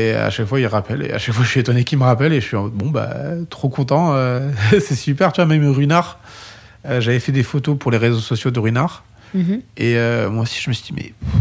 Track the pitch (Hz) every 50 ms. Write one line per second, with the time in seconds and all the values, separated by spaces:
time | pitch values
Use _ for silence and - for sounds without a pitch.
0 | 113 110 110 110 107 104 98 - 110 98 131 135 123 104 107 104 98 - - -
1 | - - 110 110 - 120 110 117 123 113 - 131 117 - 120 123 120 - 151 139
2 | 127 127 120 110 139 160 156 131 104 - - 101 101 113 113 101 - 160 151 107
3 | 107 - - - 139 147 170 170 170 - - - - 131 - - 135 120 143 156
4 | 175 165 139 135 127 127 123 123 135 143 139 101 104 110 214 202 202 - 143 117
5 | - 151 139 - 190 180 - - 175 156 156 156 147 143 135 139 143 143 165 175
6 | 170 - - - - - - - - - - - - - - - - - 123 123
7 | 110 120 123 123 - - 135 135 120 - - 143 127 151 147 135 - - - 110
8 | 113 117 117 113 110 - 123 110 - 131 120 120 107 113 113 127 156 175 - -
9 | - _ - - - - - 190 175 175 202 254 - - - - 110 120 117 117
10 | 117 117 120 117 107 98 107 113 113 117 - - - 135 117 - - - - -
11 | - - - - - - - -